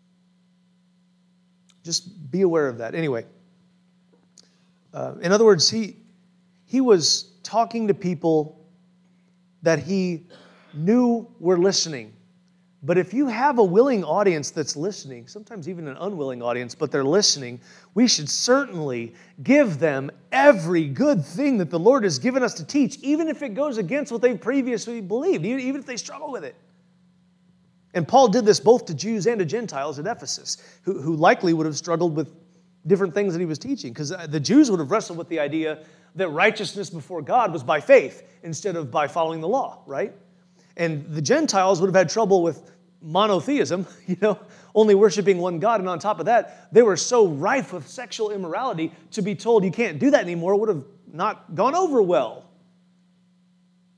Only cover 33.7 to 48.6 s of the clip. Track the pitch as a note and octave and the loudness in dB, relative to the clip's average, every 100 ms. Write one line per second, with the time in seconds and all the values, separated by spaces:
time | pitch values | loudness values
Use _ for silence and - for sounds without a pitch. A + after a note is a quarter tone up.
33.7 | C#4 C3+ A#2 C#3+ F#3 D#3+ D3+ C3+ B3+ C#4+ | -8 -10 -10 -10 -10 -8 -4 2 6 6
34.7 | F#3 C3+ G3+ - E3+ E3 D#3+ C#3+ D#3 D#3 | 2 0 -2 -2 -10 -8 -4 -4 -4 -4
35.7 | D#3 - _ _ D#3 F#3 D3+ G#3 A3 F#3+ | -6 -14 _ _ -6 -4 0 -2 -2 -6
36.7 | G3+ F#3+ E3 - F3 D3 A#3 G#3+ D#3 B2 | -10 -12 -12 -12 -10 -2 0 0 -2 -2
37.7 | D3+ D3 C4+ C3+ - - _ F3 D#3 G3+ | -2 6 6 6 -6 -20 _ -12 -8 -6
38.7 | E3+ C#3 D#3 D3 F3 D#3+ E3 D#3+ C4 D3+ | -6 -4 -2 -2 -2 -4 -4 -4 -4 -4
39.7 | - - C#3 G#3+ - _ _ _ _ _ | -10 -12 -8 -8 -8 _ _ _ _ _
40.7 | - E3+ D3+ D3+ D3+ D3 C#4 D#4+ G3 F#3+ | -6 -4 -4 -8 -6 0 0 2 2 2
41.7 | F#3+ F#3+ F#3 F3+ A3 F#3 F#3+ E3+ C#3 - | 2 2 4 2 2 2 4 2 -2 -10
42.7 | _ _ _ D#3+ E3+ G#3+ F#3 F#3+ C#4+ C#3 | _ _ _ -4 0 2 2 0 -2 0
43.7 | F3 F3 - - F#3 G#3+ G3 - - - | -4 -6 -10 -8 -2 0 -2 -8 -20 -4
44.7 | G#3+ A3 G3 G#3 G3 F#3+ F3+ F3+ E3+ G3 | 2 6 6 6 4 0 2 0 -2 0
45.7 | A3+ F#3 E3+ G3 F3 E3 A#3 - - - | 0 -2 -4 -4 -4 0 0 0 -8 2
46.7 | G3+ A#3 F3+ - B3 G3 C#3+ F#3 C4+ F#3+ | 6 6 4 2 4 4 2 -2 -2 -4
47.7 | F3+ B2+ - A#3+ - G#3+ G3+ F3+ F#3 | -10 -14 -16 -12 -6 -6 -6 -8 -6